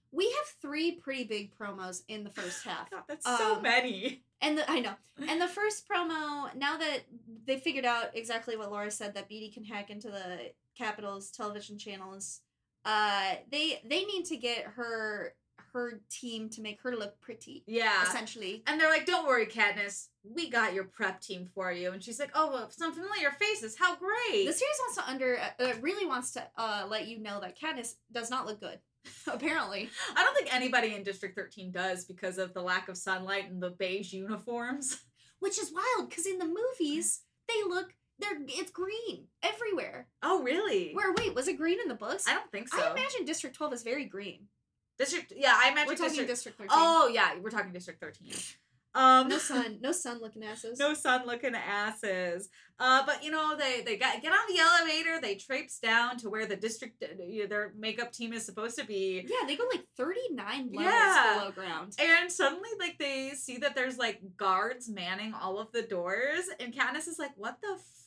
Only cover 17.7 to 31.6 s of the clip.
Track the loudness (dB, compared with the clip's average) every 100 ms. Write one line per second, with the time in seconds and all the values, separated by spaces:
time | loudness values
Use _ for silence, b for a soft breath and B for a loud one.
17.7 | 0 4 4 4 2 -4 -8 -6 -4 0
18.7 | 4 6 6 4 2 4 4 4 4 2
19.7 | 2 -4 -6 -12 _ -10 -6 0 2 2
20.7 | 0 -4 -2 -4 -4 -8 -10 -8 -4 -4
21.7 | -2 -4 -6 -10 -6 -2 2 2 0 -6
22.7 | -4 -4 -4 -4 0 0 2 0 0 -4
23.7 | 2 2 2 -2 0 2 2 2 2 0
24.7 | 0 -2 -4 -4 0 0 0 -2 0 0
25.7 | 0 -2 0 0 -2 -4 -8 -10 -4 -2
26.7 | -2 -2 -4 -4 -8 -8 -8 -8 -6 -6
27.7 | -4 -8 -12 _ -6 -2 -4 -4 -8 -10
28.7 | -12 _ _ -20 -10 -6 -2 0 0 0
29.7 | -4 -6 B B 6 6 6 2 2 4
30.7 | 4 4 -2 -6 -6 -6 -8 -10 -10